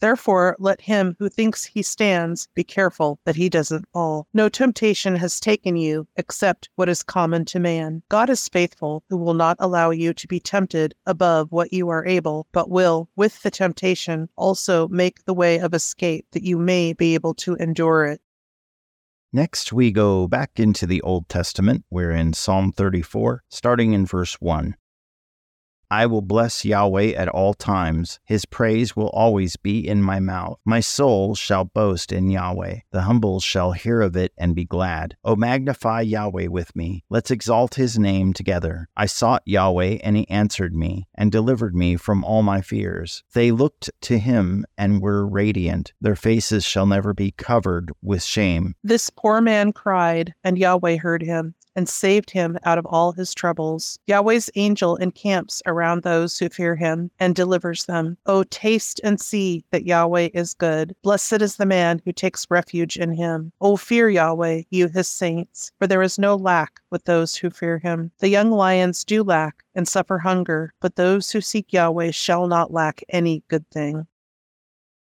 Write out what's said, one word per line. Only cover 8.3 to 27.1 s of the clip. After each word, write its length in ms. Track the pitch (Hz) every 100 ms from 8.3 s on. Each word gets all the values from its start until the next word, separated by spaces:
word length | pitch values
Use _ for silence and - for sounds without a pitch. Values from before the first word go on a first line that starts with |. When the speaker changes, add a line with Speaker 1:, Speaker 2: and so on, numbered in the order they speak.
| 247 -
Speaker 1:
faithful, 560 | 180 175 - 151 156 -
who 80 | 185
will 160 | 170
not 240 | 165 165 175
allow 300 | 185 180 165
you 240 | 165 165
to 140 | 165 -
be 120 | 175
tempted 540 | - 202 190 165 156 - -
above 440 | 170 180 160 156
what 220 | 170 170
you 160 | 185 175
are 160 | 160 175
able, 400 | 185 160 151 156
but 180 | 180 165
will, 400 | 180 180 165 170 -
with 260 | 214 -
the 80 | 202
temptation, 800 | - 190 170 185 180 - 160 160 -
also 520 | 185 190 - 170 165
make 360 | 180 180 - -
the 80 |
way 240 | 180 175 165
of 160 | 170
escape 540 | 170 - - 175 160 -
that 100 | 170
you 160 | 180 175
may 340 | 175 180 170
be 220 | 165 170 160
able 180 | 165
to 220 | 160 - 170
endure 500 | 165 160 165 160 151
it. 160 | 151 _ _ _ _ _ _ _ _ _ _ _
Speaker 2:
Next, 400 | 127 165 - -
we 180 | 113 123
go 340 | 101 104 95 90
back 260 | - 143 -
into 300 | 110 101 85
the 140 | 90
Old 260 | - 90 85
Testament. 560 | 87 85 - 98 127 -
We're 220 | 90 85
in 200 | 82 82
Psalm 400 | 80 - 95 95
thirty-four, 720 | - 98 92 80 110 113 123 -
starting 420 | - 120 120 113
in 140 | 104 95
verse 300 | 92 87 -
one. 420 | 87 78 78 - _ _ _ _ _ _ _ _ _ _ -
"I 160 | 104 117
will 160 | 113
bless 440 | 95 107 117 - 107
Yahweh 460 | 101 101 95 107